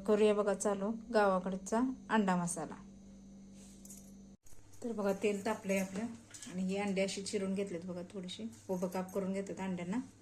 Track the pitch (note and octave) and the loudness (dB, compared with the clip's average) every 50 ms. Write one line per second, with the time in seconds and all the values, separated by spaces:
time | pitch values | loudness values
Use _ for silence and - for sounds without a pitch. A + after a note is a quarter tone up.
0 | F#3+ - G#3+ G3+ G#3+ G#3+ G3+ G#3 G3+ G3+ F#3+ F#3+ - G#3+ G3 G3 F#3+ G#3+ A3+ - | 4 4 6 8 8 8 6 6 4 2 2 2 2 2 2 2 0 -2 -2 -4
1 | - - - G#3+ G#3 G3 F#3 F#3 F#3 F#3+ F#3 F#3+ - - A3 A3+ B3+ C4 B3+ - | -2 2 4 6 6 6 6 4 2 0 -4 -4 -2 0 2 2 2 2 0 -4
2 | - - G#3+ A3+ G3+ F#3+ F3+ F3 F3 E3+ - E3 D3+ - - - - - - - | -2 2 4 4 6 6 4 4 2 0 -2 -4 -6 -8 -8 -12 -16 -18 -18 -18
3 | - - - - - - - - - - - - - - - - - - - - | -18 -18 -18 -18 -18 -18 -18 -18 -18 -18 -18 -18 -18 -18 -18 -18 -18 -18 -16 -16
4 | - - - - - - - - - - - - - - - - - A#3 A3 G#3 | -18 -18 -18 -18 -18 -20 -20 -18 -14 -14 -14 -14 -14 -16 -12 -8 -6 -4 -2 0
5 | G3+ G3+ G3 F#3+ - G#3 G3+ G3 - A3+ G#3+ G#3 - F#3+ F#3+ G3 F#3+ F#3+ F#3+ F#3+ | 2 2 2 2 2 2 2 2 0 0 -2 0 0 0 2 2 0 0 -2 -4
6 | A3+ B3 A#3 - - - - - - - F3 F#3 F#3+ F#3 F#3+ G3 G3+ G3+ F#3+ F#3+ | -4 -4 -6 -8 -14 -16 -16 -14 -12 -8 -4 -2 0 0 0 0 0 2 2 2
7 | G3 F#3+ - G#3 G3 - - G3+ F#3+ F#3+ F#3+ G3 G3 F#3+ F3 E3 F3 F#3 F3 F3 | 2 0 0 -4 -4 -2 -2 0 0 0 0 0 0 -2 -4 -6 -6 -6 -6 -6
8 | F3 - - G3 F3+ F3+ - - A3 A3+ - - - - F#3+ F3+ F#3+ F3+ F#3 F#3 | -8 -8 -8 -8 -8 -8 -8 -8 -8 -10 -10 -8 -6 -4 -2 0 0 0 0 -2
9 | F#3 F#3 - G3+ F#3+ F#3 F#3+ G3 G3 F#3+ F3 - F#3+ F#3+ F3+ F3 F3 F3 G3+ B3+ | -4 -2 -2 -2 0 0 0 -2 -2 -4 -4 -4 -2 -2 -2 -2 -2 -2 -2 -2
10 | C4+ - - - | -2 -4 -8 -20